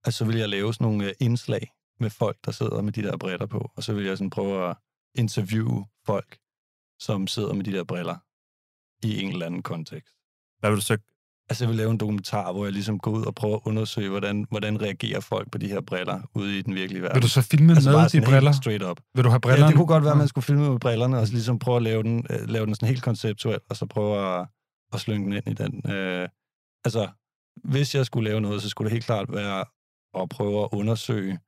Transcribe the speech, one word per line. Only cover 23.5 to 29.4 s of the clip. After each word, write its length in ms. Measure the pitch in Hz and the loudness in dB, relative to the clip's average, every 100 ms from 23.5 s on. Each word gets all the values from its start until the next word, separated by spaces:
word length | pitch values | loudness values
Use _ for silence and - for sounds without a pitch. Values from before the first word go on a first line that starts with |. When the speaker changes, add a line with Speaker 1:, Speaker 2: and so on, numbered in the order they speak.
| 107 _ | -4 _
Speaker 1:
og 60 | - | -8
så 80 | 107 | -6
prøve 540 | - 104 104 95 90 | -2 0 0 -2 -4
at, 80 | 90 _ _ _ _ | -6 _ _ _ _
at 60 | 113 | -8
slynge 260 | - 107 98 | -4 -2 -2
den 80 | |
ind 140 | 101 107 104 | -4 -4 -4
i 40 | |
den. 280 | 104 101 - | -4 -4 -6
Øh, 380 | 98 95 90 90 _ _ _ _ _ - | -4 -2 -4 -6 _ _ _ _ _ -4
altså, 240 | 110 95 _ _ _ _ - | -2 -4 _ _ _ _ -14
hvis 320 | - 135 139 143 | -4 -2 0 -2
jeg 100 | 127 | -2
skulle 240 | 123 107 | -2 0
lave 120 | 107 | 0
noget, 200 | 104 104 | -2 -4
så 80 | 101 | -6
skulle 160 | - 110 | -4 -2
det 40 | |
helt 120 | 117 113 | -2 -2
klart 280 | 110 98 | -2 -2
være 320 | 98 | -6